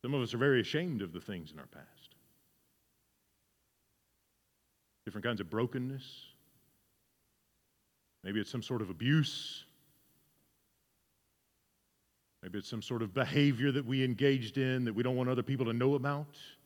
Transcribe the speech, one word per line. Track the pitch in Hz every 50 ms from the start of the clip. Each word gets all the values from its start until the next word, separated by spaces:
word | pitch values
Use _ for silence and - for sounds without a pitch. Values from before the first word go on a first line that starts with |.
| -
Some | 123 143
of | 139
us | 123 113 -
are |
very | 117 131 143 135 123
ashamed | 104 - - 151 175 185 147 110
of | 101 87 80
the | 90
things | - - 104 90 80 76
in | 73 76
our | 67
past. | 67 - 73 - - _ _ - - _ _ _ _ _ _ _ _ _ _ _ _ _ _ _ _ _ _ _ _ _ _ _ _ _ _ _ _ _ _ _ _ _ _ _ _ _ _ _ _ _ _ _ _ _ _ _ _ _ _ _ _ _ _ _ _ _ _ _
Different | 113 - 110 98
kinds | 117 117 101
of | 101 82
brokenness. | 104 110 117 123 - 131 123 131 139 135 131 - - - - - - _ _ _ _ _ _ _ _ _ _ _ _ _ _ _ _ _ _ _ _ _ _ _ _ _ _ _ _ _ _ _ _ _ _ _ _ _ -
Maybe | 95 101 107
it's | 101 -
some | - 120 110
sort | - 127 113
of | 107 90
abuse. | 92 78 123 127 147 160 143 - - - - - - - - - _ _ _ _ _ _ _ _ _ _ _ _ _ _ _ _ _ _ _ _ _ _ _ _ _ _ _ _ _ _ _ _ _ _ _ _ _ _ _ _ _ _ _ _ _ _ _ _ _ _ _ _ _ _
Maybe | - 92 92 104
it's | 98 -
some | - 110
sort | 104 - 127 117
of | 113 104 92
behavior | 135 127 139 147 147 143 143 139 110 131 143
that | 131 143 135
we | 113 131 135 131
engaged | 127 120 98 139 139 135 135 113 107 -
in | 139 135 131 127 127 127
that | 117 104
we | 107 123
don't | 127 127
want | 127 127 123
other | 131 123 117
people | - 135 123 127
to | 113 113
know | 120 123 135 143
about. | 139 123 143 143 143 151 147 - - - - - _ _